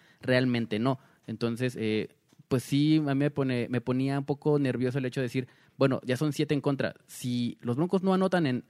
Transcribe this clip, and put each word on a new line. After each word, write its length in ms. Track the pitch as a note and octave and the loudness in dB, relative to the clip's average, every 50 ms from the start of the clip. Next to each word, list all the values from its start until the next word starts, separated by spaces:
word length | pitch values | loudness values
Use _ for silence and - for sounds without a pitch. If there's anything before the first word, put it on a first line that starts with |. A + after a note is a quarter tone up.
| _ _ _ _ | _ _ _ _
realmente 580 | - B2+ B2+ B2+ B2+ B2+ A#2+ A#2+ A2+ - G#2 G#2+ | 0 2 2 4 4 2 0 0 0 -2 -2 0
no. 200 | A#2 C3+ C3 - _ _ _ _ _ | 0 0 0 -2 _ _ _ _ _
Entonces, 480 | - A2+ A2 A#2 A#2 A#2 A2 B2+ B2+ B2 - | -10 -6 -4 -4 -4 -2 -2 -4 -4 -4 -4
eh, 300 | A2 G#2+ A2 G#2+ - - _ _ _ _ _ _ - | -2 -2 -2 -2 -4 -6 _ _ _ _ _ _ -6
pues 140 | - C#3+ B2 - | -2 -2 -2 0
sí, 340 | - C#3 C#3+ D3 D#3 D#3 | 0 0 2 4 4 4
a 160 | D#3 D3+ C#3 C3+ | 2 2 0 0
mí 60 | C3+ | 0
me 120 | C#3+ D3 | 0 0
pone, 360 | C#3 C#3+ C3+ C3 B2+ A#2+ A#2 - | 0 -2 -2 0 0 -2 -2 -2
me 120 | B2+ B2 | -2 -2
ponía 380 | - B2+ B2+ C3 C3+ C3+ C#3 C#3 | 0 0 -2 0 0 0 -2 -2
un 60 | C#3 | -2
poco 320 | - C#3+ C#3+ - D3+ D3 C#3+ | -4 -4 -2 0 2 2 2
nervioso 400 | C#3 B2+ A#2+ A#2 B2+ B2+ A#2+ C#3+ | 2 0 0 0 0 -2 -2 -2
el 60 | B2+ | -4
hecho 140 | B2+ - C#3+ | -4 -2 -2
de 60 | B2+ | -4
decir, 220 | A#2+ - C3 B2 - _ _ _ _ _ | -2 -2 -4 -6 -6 _ _ _ _ _
bueno, 240 | - C3+ C3+ B2+ - - | 2 2 2 2 2 0
ya 140 | B2 B2+ | -2 0
son 160 | B2+ D#3 D3+ C#3 | 0 0 0 0
siete 200 | - D3+ D3 D3+ | 0 0 0 0
en 80 | C#3 | 0
contra. 340 | - C#3+ C#3 C3 A#2 F#2+ - - _ | 0 0 0 0 -2 -4 -6 -8 _
Si 520 | - - - - B2 A#2+ A#2+ A#2+ A#2 - - | -20 -14 -8 -4 -2 -2 0 -2 -2 -4 -6
los 140 | - A#2+ A#2+ | -4 -2 -2
Broncos 280 | C3+ E3+ F3 - F#3 F3+ | 0 0 0 0 0 2
no 100 | F#3+ F#3 | 2 2
anotan 320 | F#3 F#3+ F#3+ F#3 F3+ D#3+ | 2 2 2 2 2 2
en, 200 | C3+ B2 A#2 - _ | 2 0 -2 -4 _